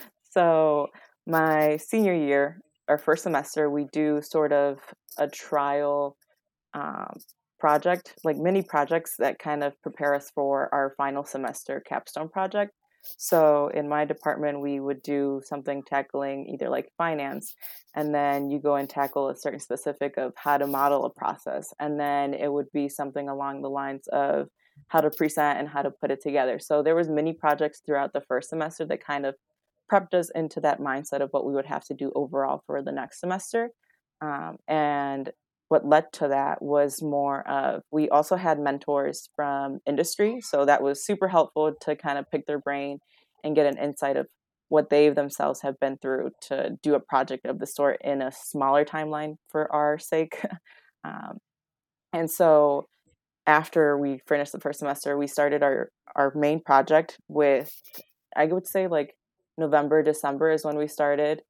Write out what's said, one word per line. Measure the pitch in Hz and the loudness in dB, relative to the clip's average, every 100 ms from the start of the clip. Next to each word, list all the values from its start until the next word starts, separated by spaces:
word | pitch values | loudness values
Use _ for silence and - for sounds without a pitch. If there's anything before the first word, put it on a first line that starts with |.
| - _ _ | -20 _ _
So | 190 170 160 156 147 143 - - _ - | 2 4 6 4 2 -2 -8 -20 _ -2
my | 165 160 156 151 151 | 2 4 4 4 2
senior | - 220 202 | 0 2 2
year, | 175 143 139 143 175 - _ - | 2 2 2 2 -4 -20 _ -2
our | 147 | 0
first | - 160 | 2 0
semester, | 180 147 - 156 151 | 0 -2 -2 -2 0
we | 147 143 | -2 -4
do | 156 151 147 | -2 0 0
sort | 147 160 147 | -2 0 2
of | 143 143 135 - - _ - | 2 2 -2 -12 -20 _ -4
a | 147 | -4
trial, | - - 147 143 143 147 143 143 - _ _ _ _ _ | -6 -4 -2 0 0 0 -2 -4 -8 _ _ _ _ _
um, | 147 104 67 - - - _ _ _ | -10 -8 -8 -10 -14 -20 _ _ _
project, | 156 147 175 180 - - | 2 4 2 -2 -4 -4
like, | 160 143 | -2 0
mini | 165 190 | 2 0
projects | - 147 139 165 165 - | 0 -2 0 -2 -2 -2
that | 131 - | -2 -2
kind | 156 147 | -6 -4
of | 143 - | -4 -6
prepare | 156 - 143 | -12 -4 0
us | 143 143 | 0 -2
for | - 139 139 139 | -4 0 0 0
our | 139 139 139 | 0 -2 -2
final | 139 139 | -4 -4
semester | 143 135 131 139 - 139 - | -6 -6 -6 -8 -8 -10 -6
capstone | 131 - - 160 | -8 -6 -10 -6
project. | 190 190 208 202 _ _ _ - - | -4 -2 -2 -4 _ _ _ -20 -12
So | - 170 156 147 147 | 2 6 6 6 2
in | 156 147 | -2 -2
my | 151 | -2
department, | 147 156 151 147 151 143 | -2 -2 -4 -2 -2 -4
we | 143 139 | -4 -4
would | 139 135 | -4 -6
do | 147 143 139 135 | -4 -2 0 -4
something | 135 143 131 139 | -8 -8 -6 -8
tackling | 135 139 135 139 139 139 - | -4 -4 -2 -6 -6 -6 -10
either, | - 123 | -6 -4
like, | 131 135 - | -4 -6 -4
finance, | 165 151 139 139 - - - - _ | -2 -2 -6 -8 -12 -16 -20 -20 _
and | - 151 | -4 -2
then | 147 143 139 143 | 0 2 0 -2
you | 143 | -2
go | 147 143 | 0 0
and | 139 | -2
tackle | 143 139 143 135 | -4 -2 -2 -4
a | 135 | -4
certain | 147 143 | -8 -8
specific | - 123 147 147 143 - | -8 -6 -6 -4 -6 -4
of | 127 - | -6 -4
how | 147 143 | 0 0
to | 139 | 0
model | 139 139 139 | 0 2 2
a | - | -2
process. | - - - - 69 - - | -4 -6 -6 -8 -8 -8 -8
And | 147 147 | -6 -4
then | 143 143 139 | -2 -2 -2
it | 139 143 | -4 -4
would | 143 139 | -4 -4
be | 151 143 | -4 -4
something | - 139 147 139 | -6 -8 -6 -6
along | 139 139 139 | -6 -8 -8
the | 139 | -6
lines | 139 139 139 - | -6 -6 -8 -4
of | 143 139 147 143 _ _ - - | 0 2 0 -2 _ _ -20 0
how | 160 | 2
to | 147 | 2
present | - 156 - 147 135 | 0 0 2 0 0
and | 147 | -4
how | 143 | -4
to | 139 | -4
put | - 143 | -4 -4
it | 135 | -2
together. | 151 139 127 110 | -2 0 0 -2
So | - 147 | 0 2
there | 147 | 4
was | 165 165 | 2 2
mini | 151 156 | 0 0
projects | 165 151 147 151 - | 0 0 2 -2 -4
throughout | - 143 139 | -4 -2 -2
the | 143 | -6
first | - 127 - | -4 -4 -4
semester | 160 156 165 160 | -6 -6 -6 -6
that | - | -6
kind | - 143 139 | -6 -4 -4
of | 135 _ _ _ _ - | -8 _ _ _ _ 0
prepped | 196 180 | 0 2
us | 180 170 | 0 0
into | - 160 - | -4 -4 -2
that | 156 - | 0 0
mindset | 143 135 - 139 | -2 -4 -4 -4
of | 139 | -2
what | 139 | -2
we | 139 | -2
would | 139 143 | -4 -4
have | 147 | -8
to | - | -8
do | 139 139 | -8 -6
overall | - 135 139 135 143 | -4 -4 -2 -2 -4
for | - 143 | -6 -8
the | 139 | -6
next | 139 127 - | -8 -10 -10
semester. | 175 185 - 233 233 - _ _ _ _ | -6 -6 -4 -4 -4 -8 _ _ _ _
Um, | 151 139 - - - | -8 -6 -8 -12 -2
and | 156 147 143 139 139 135 - _ _ _ | 0 0 0 -2 -4 -8 -12 _ _ _
what | 156 143 | 2 6
led | 151 160 | 4 4
to | - 147 | -2 0
that | 135 143 - | 2 0 -2
was | 143 147 143 - | 0 2 2 0
more | 156 143 139 139 - | -2 0 0 -2 -2
of, | 139 135 - - | -2 0 -2 -2
we | 156 151 | 0 4
also | 147 151 180 | 4 4 0
had | 180 147 | 2 0
mentors | 143 139 - 143 139 143 - | 0 -2 -2 0 -2 -6 -8
from | - 143 139 139 135 - | -6 -4 -2 -4 -6 -2
industry. | 143 143 - 208 247 | 0 -2 0 0 0
So | - 143 | -2 2
that | 139 143 | 6 4
was | 139 139 | 4 -2
super | - 202 190 | -2 0 4
helpful | 175 143 156 156 156 | 4 4 2 0 0
to | - 147 | -4 -4
kind | 147 143 | -4 -4
of | 135 | -4
pick | 151 - | -6 -4
their | 147 | -4
brain | 143 143 143 143 _ _ _ _ | -4 -4 -6 -8 _ _ _ _
and | 151 | 0
get | 151 147 | 4 4
an | 139 | 2
insight | 147 143 143 139 | -4 -2 -2 -2
of | - _ _ _ _ | -4 _ _ _ _
what | 156 151 | 2 6
they | 147 151 | 6 6
themselves | 143 143 - 147 139 | 6 0 -2 -2 0
have | 139 135 | -4 -2
been | 139 135 | -4 -2
through | 135 131 131 - | -4 -2 -4 -8
to | - 135 - 139 | -8 -4 -4 -2
do | 151 | 2
a | 143 | 2
project | - 135 135 127 123 | 2 0 0 -4 -6
of | 131 | -6
the | 123 | -6
sort | - 143 - | 0 0 0
in | - 139 | -2 -2
a | 131 | -4
smaller | - - 147 135 143 | -8 -8 -2 2 4
timeline | 147 156 156 151 151 156 _ | 2 -2 -6 -6 -8 -12 _
for | 156 156 | -4 0
our | 151 147 156 | 2 2 0
sake. | - 160 160 - - 175 _ | -2 -2 -2 -6 -10 -10 _
<laughs> | - _ _ | -20 _ _
Um, | - - - - - _ _ _ _ _ _ | -14 -12 -12 -16 -20 _ _ _ _ _ _
and | 165 160 | -4 -2
so | - 170 151 147 143 - _ _ _ _ _ - | 4 6 8 6 2 -4 _ _ _ _ _ 4
after | 151 160 170 147 143 | 4 4 4 4 4
we | 143 131 - | 0 -4 -2
finished | 147 143 | 0 0
the | - | -6
first | 143 147 | -8 -6
semester, | 143 143 143 143 | -6 -4 -4 -2
we | 143 | -2
started | - 147 147 | 0 2 4
our, | 143 135 - _ - | 2 2 -4 _ -6
our | - 139 | 0 0
main | 151 147 160 | 2 0 0
project | - 139 135 156 160 - - | 4 4 6 2 2 -8 -4
with, | 151 143 135 156 - - - - _ _ - | 2 4 2 -2 -12 -20 -20 -20 _ _ 0
I | 156 | 2
would | 185 185 | 0 -2
say, | 196 185 | -2 0
like, | 160 139 _ _ _ _ - | -2 -2 _ _ _ _ -6
November, | 156 147 147 156 | 2 2 4 4
December | 151 151 143 139 160 | 4 0 -4 0 2
is | 156 | 2
when | 151 147 | 0 -4
we | 151 | -4
started. | - 147 143 147 156 | 0 0 2 0 -2